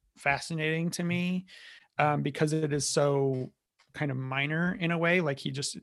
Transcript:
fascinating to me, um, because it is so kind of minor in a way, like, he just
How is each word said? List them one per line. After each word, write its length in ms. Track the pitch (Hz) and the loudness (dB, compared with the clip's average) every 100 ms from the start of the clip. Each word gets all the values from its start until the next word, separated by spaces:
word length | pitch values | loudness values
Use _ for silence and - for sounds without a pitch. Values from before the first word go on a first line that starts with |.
| _ _ | _ _
fascinating 720 | 143 139 - 165 156 160 170 | -2 -2 -2 -4 -2 0 -2
to 140 | - | -2
me, 420 | 175 175 180 185 185 - - - _ - | -2 -2 -2 -2 -6 -16 -20 -20 _ 0
um, 240 | 147 147 | 2 2
because 300 | 143 - 156 | -2 0 0
it 200 | 156 151 | 2 0
is 160 | 143 - | 0 0
so 640 | 156 143 139 139 131 127 - _ _ _ | 2 4 4 2 0 -6 -12 _ _ _
kind 180 | - 147 | -6 -4
of 60 | 131 | -2
minor 600 | 131 135 143 160 175 - | -4 -2 0 0 0 0
in 100 | 170 | 0
a 80 | 170 | 2
way, 220 | 170 180 | 4 4
like, 180 | 151 139 | 2 -2
he 120 | 147 | -4
just 280 | 139 139 - | -4 -6 -8